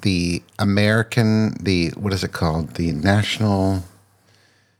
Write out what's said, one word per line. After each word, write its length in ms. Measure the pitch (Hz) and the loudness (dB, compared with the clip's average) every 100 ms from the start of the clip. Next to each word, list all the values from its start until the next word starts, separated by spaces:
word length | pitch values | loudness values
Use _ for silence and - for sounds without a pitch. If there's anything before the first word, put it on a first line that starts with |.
the 400 | 104 90 87 87 - - | -2 0 -2 -4 -8 -4
American, 920 | 101 98 104 110 117 - 110 110 110 - | 0 2 4 2 0 2 2 2 0 -2
the, 280 | 92 90 82 - | 0 0 0 -2
what 160 | 101 | -4
is 100 | 95 | -2
it 100 | - | -4
called? 420 | - 85 78 76 | -2 -2 -2 -4
The 180 | - 85 | -4 -4
National 880 | 76 87 104 101 - 110 98 95 95 90 - _ _ _ _ _ _ _ _ | 0 2 2 0 -2 0 2 0 -2 -6 -16 _ _ _ _ _ _ _ _